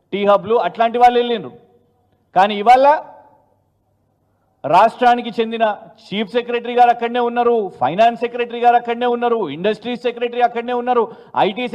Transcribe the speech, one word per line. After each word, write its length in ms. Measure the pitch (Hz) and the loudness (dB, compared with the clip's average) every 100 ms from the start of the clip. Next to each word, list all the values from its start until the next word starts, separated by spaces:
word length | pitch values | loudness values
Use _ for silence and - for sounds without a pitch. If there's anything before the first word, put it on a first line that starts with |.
| - | -10
టీ 80 | 202 202 | -2 2
హబ్‌లు, 280 | 196 190 233 175 | 2 2 -2 -2
అట్లాంటి 300 | 214 233 233 | -2 -2 2
వాళ్ళు 140 | 247 240 | 2 2
వెళ్ళిండ్రు. 300 | 240 226 127 - _ _ _ _ _ _ _ 175 | -2 -4 -8 -18 _ _ _ _ _ _ _ 0
కానీ 180 | 208 208 | 2 2
ఇవాళ 240 | 208 262 277 320 - - - _ _ _ _ _ _ _ _ _ _ _ _ _ 135 170 | 4 6 6 2 -2 -20 -20 _ _ _ _ _ _ _ _ _ _ _ _ _ 2 4
రాష్ట్రానికి 560 | 220 - 247 240 226 208 | 4 4 2 2 -2 -6
చెందిన 300 | 226 226 220 202 - _ - | -4 -2 -4 -4 -12 _ -10
చీఫ్ 260 | 202 220 240 | -8 -4 -4
సెక్రటరీ 360 | 233 233 240 240 | -4 -6 -2 2
గారు 140 | 240 | 4
అక్కడనే 280 | 233 233 247 240 | 2 -2 -2 -2
ఉన్నారు, 260 | 240 240 233 190 - | 0 0 0 -2 -4
ఫైనాన్స్ 420 | 131 202 233 233 | -4 2 0 0
సెక్రటరీ 360 | 240 240 - 233 | -6 -6 -6 0
గారు 140 | 240 240 | 2 2
అక్కడనే 280 | 240 233 247 240 | 0 -4 -2 -2
ఉన్నారు, 220 | 240 226 160 147 | -2 -2 -4 -4
ఇండస్ట్రీస్ 440 | 202 214 233 240 247 | -4 -4 -6 -6 -6
సెక్రటరీ 340 | 240 240 240 240 | -6 -6 0 0
అక్కడనే 260 | 233 233 247 | -2 -6 -4
ఉన్నారు, 240 | 247 240 220 - - - 175 | -2 -2 -2 -6 -8 -2 -2
ఐటీ 180 | 208 240 | -2 -4